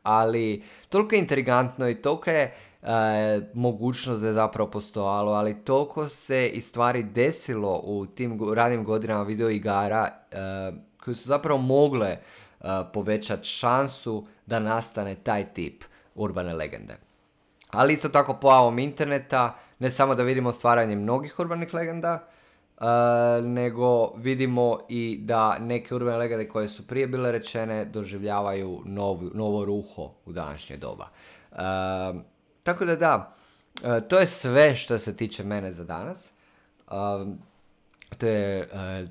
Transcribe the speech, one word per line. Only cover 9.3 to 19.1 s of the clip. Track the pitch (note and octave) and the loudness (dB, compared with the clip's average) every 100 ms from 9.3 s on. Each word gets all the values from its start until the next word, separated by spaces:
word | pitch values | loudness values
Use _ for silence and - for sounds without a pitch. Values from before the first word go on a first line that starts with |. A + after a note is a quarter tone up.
| G#2+ A2+ G#2+ G#2 G2 G2+ G#2+ G#2+ - - | 0 0 0 0 0 2 2 0 -4 -14
e, | G2 F#2+ F#2+ F#2+ E2 - _ | -10 -8 -6 -8 -10 -18 _
koje | - A#2+ | -8 -8
su | B2 | -2
zapravo | C#3+ D3+ C#3 | 0 2 0
mogle | B2+ C#3 D3 C3 G2+ E2 - - - _ - F#2+ F2+ | 4 4 4 4 0 -2 -10 -20 -20 _ -4 -4 -4
povećat | G#2 G2+ G#2+ - G2+ | -4 -2 -2 -2 -6
šansu | - - A#2+ B2+ C#3 - A#2+ G#2+ - _ - | -6 -2 0 2 0 -6 -8 -8 -8 _ -6
da | A#2 | -2
nastane | G#2+ A2+ A#2 - G2 F#2+ | 0 -2 -4 -6 -6 -6
taj | - G#2 F#2+ | -4 -2 -4
tip | - D#2 - - _ _ - | -8 -10 -10 -20 _ _ -8
urbane | G#2 F2+ F2+ | -6 -4 -6
legende. | D#2+ D2+ G#1+ G#1 G#1+ _ _ _ _ _ _ - | -6 -8 -10 -16 -20 _ _ _ _ _ _ -6
Ali | G#2+ C#3 | 2 4
isto | D3+ D3+ | 4 2
tako | C#3+ C#3 | 2 4
pojavom | C3 C3+ C3 A#2+ A#2 | 4 8 10 8 4
interneta, | C#3+ C#3+ D3 | -2 -2 -2